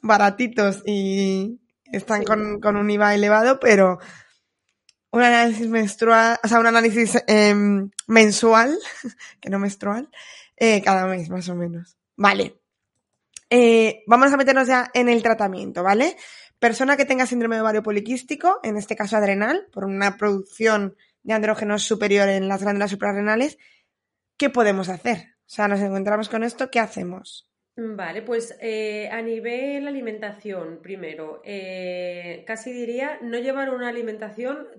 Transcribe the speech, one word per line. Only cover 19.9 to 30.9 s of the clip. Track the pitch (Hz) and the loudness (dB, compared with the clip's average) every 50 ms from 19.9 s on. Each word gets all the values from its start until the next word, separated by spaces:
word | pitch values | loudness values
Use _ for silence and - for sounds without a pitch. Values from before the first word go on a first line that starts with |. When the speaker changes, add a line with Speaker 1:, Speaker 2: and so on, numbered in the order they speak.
| 196 196 196 202 190 | -4 -2 -2 -2 -2
Speaker 1:
producción | - 208 208 202 196 190 _ - - 220 226 220 208 202 190 - _ _ _ _ _ _ | -2 -2 -2 -2 -2 -4 _ -8 -2 0 0 2 0 -2 -4 -8 _ _ _ _ _ _
de | - 220 | -4 -2
andrógenos | 220 214 214 214 - 220 208 208 208 202 | -2 0 -2 -2 -2 -2 -4 -4 -4 -2
superior | - 226 196 208 208 196 202 202 196 | -4 -4 -2 0 0 2 4 4 2
en | 196 196 190 190 | 2 0 -2 -2
las | 196 190 196 | -4 -4 -2
glándulas | 208 202 202 196 202 196 | -2 -2 -2 -2 -4 -4
suprarrenales, | 202 208 208 202 202 208 208 214 226 262 302 - _ _ _ _ _ _ _ _ _ _ _ _ _ _ _ _ _ | -4 -4 -4 -4 -2 -2 -2 0 0 0 -2 -4 _ _ _ _ _ _ _ _ _ _ _ _ _ _ _ _ _
¿qué | 285 277 | -2 0
podemos | 277 247 233 208 196 190 185 175 | 2 2 2 2 2 0 -2 -6
hacer? | 185 175 - 247 233 175 - _ _ _ | -8 -8 -4 -6 -6 -6 -8 _ _ _
O | _ _ - | _ _ -6
sea, | - 208 202 | -4 -2 0
nos | 202 196 | 0 0
encontramos | 202 196 190 196 190 208 208 214 220 - | -2 -2 -4 -4 -2 -2 -2 -2 -4 -4
con | - 226 226 | -6 -4 -4
esto, | 240 233 - 262 254 | -4 -4 -6 -8 -4
¿qué | - 233 | -2 -2
hacemos? | 226 208 - 208 185 180 175 190 190 - - - _ _ _ _ _ _ _ | -2 -2 -6 -10 -10 -10 -12 -14 -18 -20 -20 -20 _ _ _ _ _ _ _
Speaker 2:
Vale, | - 233 220 220 202 185 165 165 208 220 | -12 -10 -10 -10 -10 -10 -10 -10 -12 -8
pues, | 233 240 226 226 220 - - | -6 -6 -6 -6 -8 -14 -12
eh, | - 226 220 220 214 214 208 214 214 208 | -10 -8 -6 -6 -6 -6 -8 -8 -10 -10
a | 220 226 226 | -10 -10 -8
nivel | 226 226 226 220 233 240 247 262 285 285 285 277 285 | -8 -8 -8 -8 -8 -8 -6 -6 -6 -6 -6 -8 -8
alimentación, | 285 269 240 226 214 214 214 208 202 - _ 214 196 185 165 160 165 165 _ | -10 -8 -8 -10 -10 -10 -12 -12 -14 -14 _ -12 -10 -10 -10 -12 -14 -16 _
primero, | 175 | -16